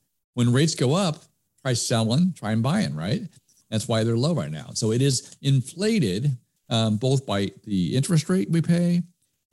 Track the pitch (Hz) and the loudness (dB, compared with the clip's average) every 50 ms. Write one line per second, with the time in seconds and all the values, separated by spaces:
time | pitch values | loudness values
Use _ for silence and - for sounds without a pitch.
0 | _ _ _ _ _ _ _ 123 120 120 120 131 156 165 - - 135 123 147 185 | _ _ _ _ _ _ _ 0 2 2 4 4 2 2 0 0 0 0 2 2
1 | 208 170 147 - - _ _ _ _ _ _ _ - 135 123 113 - - 123 113 | 0 0 -2 -6 -10 _ _ _ _ _ _ _ -4 -4 -2 -2 -2 -2 0 0
2 | 113 107 117 143 180 190 165 - - 104 113 113 113 135 170 214 185 - - 151 | 2 2 2 2 2 0 -2 -4 -4 -2 -2 0 0 0 0 0 -2 -2 -4 -6
3 | 82 95 120 208 233 160 - - _ _ _ _ _ _ 110 110 - - 113 113 | -4 -4 -4 -4 -6 -8 -14 -20 _ _ _ _ _ _ -6 -6 -2 -2 0 0
4 | 110 117 117 117 127 160 175 135 80 71 78 76 73 - - - - 110 110 123 | 0 0 0 0 0 0 -2 -2 -4 -6 -8 -10 -12 -10 -8 -4 -2 0 2 2
5 | 135 143 131 120 - - - - - 139 139 131 - - - 170 196 214 233 214 | 2 2 0 0 -4 -8 -14 -6 -2 0 2 2 0 -2 -4 -2 0 0 2 2
6 | 143 98 87 104 135 151 131 - - _ _ _ _ - 120 113 113 110 104 104 | 2 2 0 0 0 -2 -2 -4 -8 _ _ _ _ -4 -2 0 2 2 0 0
7 | 131 127 135 135 - - 101 101 101 98 - - - 107 101 95 87 80 - 131 | 2 2 0 0 0 0 -2 -2 -2 -2 -4 -10 -8 -4 -2 0 0 0 0 0
8 | 139 - 175 156 - - 185 190 190 - 160 170 156 - 170 170 175 175 175 175 | 0 2 0 0 2 2 0 0 0 0 0 0 2 2 2 2 2 2 0 0
9 | 175 - _ _ _ _ _ _ _ _ | -2 -4 _ _ _ _ _ _ _ _